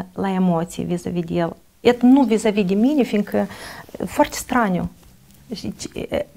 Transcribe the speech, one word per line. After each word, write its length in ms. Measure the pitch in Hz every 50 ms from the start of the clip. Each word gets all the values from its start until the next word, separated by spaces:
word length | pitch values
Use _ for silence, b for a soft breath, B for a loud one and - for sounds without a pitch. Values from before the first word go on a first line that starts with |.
| 185 - -
la 160 | 185 190 196
emoții 540 | 190 185 185 180 170 165 170 175 - - -
vis-a-vis 400 | 170 175 170 - 180 175 175 165
de 100 | 165 170
el. 220 | 175 170 165 - - _ _ _ _
Et 220 | - 233 240 240
nu 220 | 240 247 262 285 262
vis-a-vis 420 | 214 226 208 - 220 196 214 196
de 80 | 180 196
mine, 300 | 208 233 269 311 285 220
fiindcă, 440 | - 226 208 202 - - 208 202 - B B B B B B B B - - -
foarte 300 | - - - 294 - -
straniu. 520 | - - - 254 247 220 190 180 170 175 175 - - - - - - _ - - - - - 233
Și 180 | - - - -
ce, 520 | - - - - - - - - - - - -